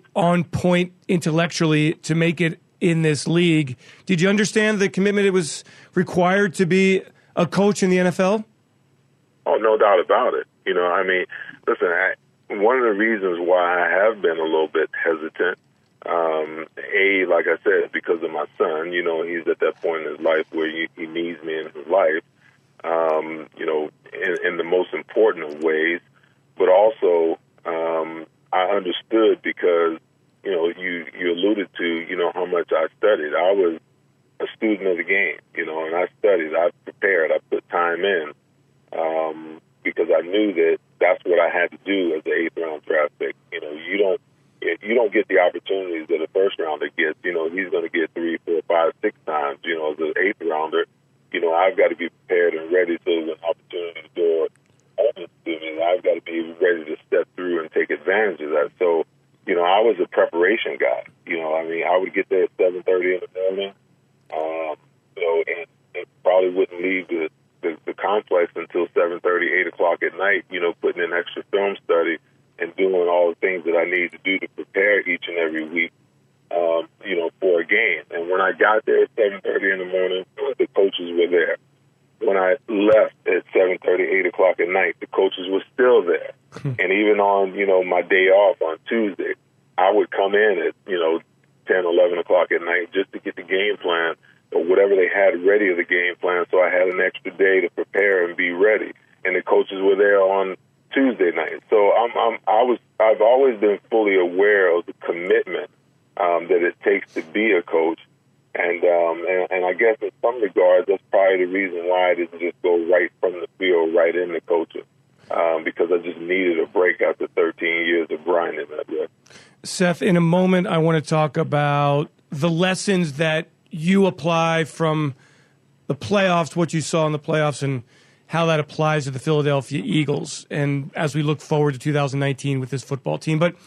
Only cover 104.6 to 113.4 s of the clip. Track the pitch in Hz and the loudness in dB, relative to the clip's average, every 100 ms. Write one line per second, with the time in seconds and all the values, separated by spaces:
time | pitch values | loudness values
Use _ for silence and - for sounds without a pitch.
104.6 | 92 85 85 - - 85 90 110 101 82 | 4 2 -2 -10 -8 -6 0 0 0 -6
105.6 | - _ _ _ _ - 92 85 85 90 | -8 _ _ _ _ -4 0 0 0 0
106.6 | 87 - - 101 - - 80 98 110 92 | 0 -2 -2 -2 -2 -10 -6 -2 0 0
107.6 | - 82 80 82 - _ _ _ _ - | 0 0 0 -2 -12 _ _ _ _ -6
108.6 | 87 87 87 87 85 82 85 92 90 95 | -4 0 2 2 2 -2 -2 -2 -2 -2
109.6 | 90 90 113 110 101 - 117 123 104 104 | -2 0 0 0 -4 -4 -4 -2 -2 2
110.6 | 90 92 90 98 _ 104 98 92 90 92 | 4 4 4 -2 _ 2 4 2 0 -2
111.6 | 95 85 85 92 92 87 85 85 85 - | -4 -4 0 2 2 2 -2 -4 -6 -2
112.6 | 90 87 85 90 90 - 95 87 | 0 0 2 2 0 -2 -4 -4